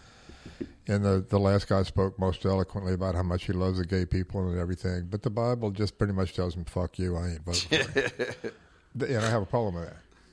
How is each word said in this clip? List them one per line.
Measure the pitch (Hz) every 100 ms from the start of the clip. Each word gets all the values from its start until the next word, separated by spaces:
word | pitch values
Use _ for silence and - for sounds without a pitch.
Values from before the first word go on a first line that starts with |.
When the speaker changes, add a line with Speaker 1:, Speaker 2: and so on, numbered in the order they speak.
| - - - - - - - - -
Speaker 1:
And | 101
the, | 101 95 95
the | 101
last | 98 98 -
guy | 98
spoke | 95 - 95 95
most | 92 87 95
eloquently | 95 90 101 92
about | 92 95 87
how |
much | 92 90
he | -
loves | 90 92 92
the | 85
gay | 92 90
people | 92 90 101 92
and | 87
everything. | 87 90 92 90 87
But | 101
the | 120
Bible | 107 120 123 107
just | 98 101 -
pretty | 104
much | 95 92
tells | - 90 85
him, |
"Fuck | 82 - 87 -
you, | 92 85
I | 87
ain't | 80
voting | 85 87 - 151
for | 135 139
you." | 123
Speaker 2:
<laughs> | - 120 117 113 - - - _ 117
Speaker 1:
Th-, | 143
and | 117 110
I |
have | 113
a | 95
problem | 123 107 85
with | 82
that. | - - - -